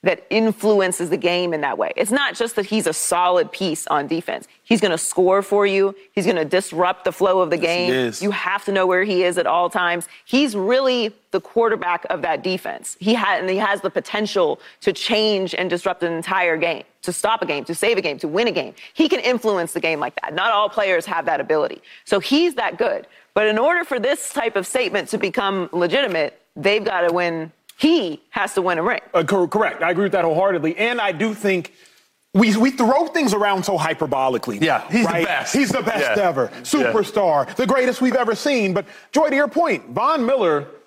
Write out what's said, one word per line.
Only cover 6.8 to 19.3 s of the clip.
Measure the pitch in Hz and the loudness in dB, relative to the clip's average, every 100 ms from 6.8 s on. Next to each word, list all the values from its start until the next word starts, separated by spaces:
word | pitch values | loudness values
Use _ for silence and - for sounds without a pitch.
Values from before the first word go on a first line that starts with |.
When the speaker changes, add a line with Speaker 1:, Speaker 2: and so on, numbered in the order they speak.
| 180 185 - | 0 0 -4
Speaker 1:
the | |
flow | 170 190 185 | 0 2 4
of | 175 | 2
the | 165 | 0
Speaker 2:
Yes, | |
he | 165 175 175 | 0 0 0
Speaker 1:
game. | |
Speaker 2:
is. | 131 123 107 | 0 0 -2
Speaker 1:
You | 202 | -4
have | 196 - 196 - | -2 -4 -4 -2
to | |
know | 196 185 | 0 2
where | 180 196 | 2 2
he | 180 | 2
is | 180 180 | 0 0
at | 170 | 0
all | 170 175 | 0 0
times. | 185 175 175 - - _ | 0 -2 -4 -8 -18 _
He's | 254 285 202 | 0 0 0
really | 190 254 269 254 220 - _ | 0 2 2 0 -2 -8 _
the | 190 | -6
quarterback | - - 233 202 175 175 - | -2 0 0 0 -2 -4 -4
of | 170 | -4
that | 165 160 | -2 -2
defense. | - 180 - 73 - - | -2 -4 -6 -12 -12 -6
He | 190 | 0
ha-, | 233 208 185 | 0 2 0
and | 185 | 0
he | 190 | -2
has | 202 202 | 0 -2
the | 190 | -2
potential | - - 202 214 196 165 - - - | -4 -4 -4 -2 0 0 0 -8 -4
to | - | -4
change | - - 220 214 202 185 - | -2 -2 0 2 0 -2 -4
and | 180 | -2
disrupt | 175 190 180 | -2 -2 -4
an | 175 | -4
entire | 165 165 190 175 160 | -4 -2 0 0 0
game, | 170 156 - _ | -2 -4 -10 _
to | - | -8
stop | 170 208 226 | -4 -2 -2
a | 175 | -2
game, | 147 | -6
to | 127 | -6
save | 170 202 226 | -4 0 0
a | |
game, | 175 139 | -2 -6
to | 156 | -4
win | 160 233 | 0 0
a | |
game. | 175 127 - - | -2 -6 -12 -20
He | - 320 | 0 0
can | 381 | 2
influence | 240 | 0